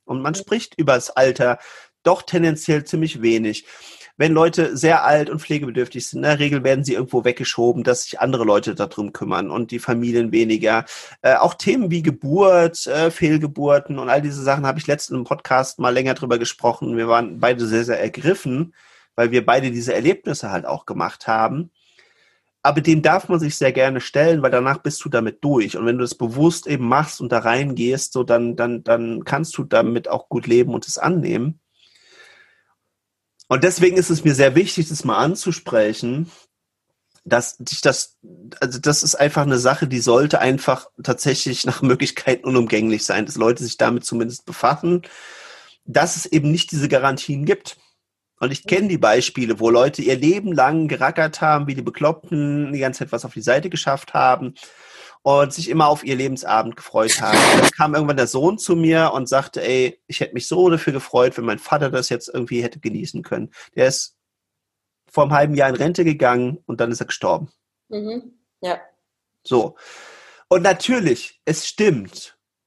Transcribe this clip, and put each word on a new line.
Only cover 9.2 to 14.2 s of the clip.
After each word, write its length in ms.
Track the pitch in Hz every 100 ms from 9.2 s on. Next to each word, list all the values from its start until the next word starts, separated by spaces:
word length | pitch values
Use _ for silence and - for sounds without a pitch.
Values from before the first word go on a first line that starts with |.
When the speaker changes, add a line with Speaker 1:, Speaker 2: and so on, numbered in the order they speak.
| 95 90 95
Speaker 1:
und 220 | 95 113
die 80 | 120
Familien 520 | - 117 120 117 113
weniger. 540 | 113 110 110 107 113 - - - -
Äh, 140 | 127 131
auch 180 | -
Themen 360 | - 202 262 185
wie 120 | 170
Geburt, 840 | 156 - 139 175 196 180 165 170 -
äh, 240 | 147 165
Fehlgeburten 840 | - 160 156 151 143 143 143 143 135
und 120 | 127
all 120 | 139